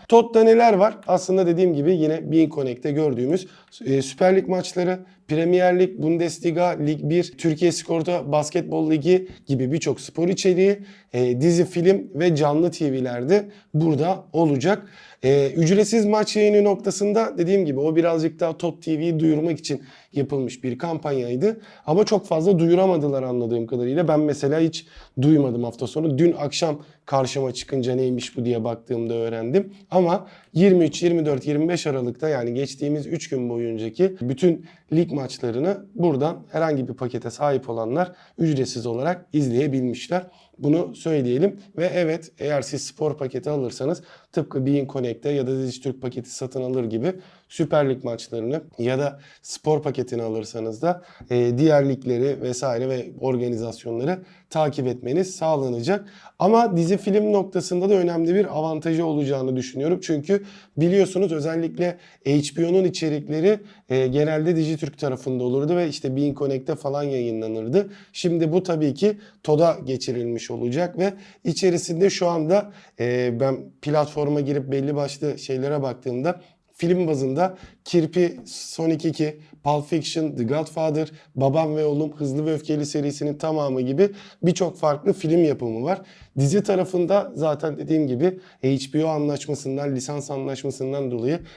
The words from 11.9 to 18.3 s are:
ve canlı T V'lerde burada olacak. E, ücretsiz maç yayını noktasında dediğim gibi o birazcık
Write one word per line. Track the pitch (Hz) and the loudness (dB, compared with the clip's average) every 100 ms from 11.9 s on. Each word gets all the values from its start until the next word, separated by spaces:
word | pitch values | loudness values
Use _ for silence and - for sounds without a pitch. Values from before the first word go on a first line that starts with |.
| 196 - | 2 0
ve | 143 180 147 | 0 2 4
canlı | 151 147 170 | 2 2 0
T | - 143 | 0 -2
V'lerde | 131 123 120 131 208 202 - _ | -2 -2 -4 2 2 2 -10 _
burada | 151 165 139 165 190 - | 0 2 2 0 -2 -2
olacak. | 156 165 135 151 214 - - - - | 2 2 4 2 0 -4 -20 -20 -2
E, | 131 143 139 | 2 4 4
ücretsiz | 165 160 202 214 226 208 | 2 4 4 4 2 2
maç | 214 208 214 | 2 2 2
yayını | 208 208 | 4 6
noktasında | 202 196 196 185 202 214 220 220 | 4 2 -2 -2 0 0 0 0
dediğim | 175 196 156 | 2 2 2
gibi | 131 | 0
o | 156 160 | 0 2
birazcık | 170 165 160 | 2 2 0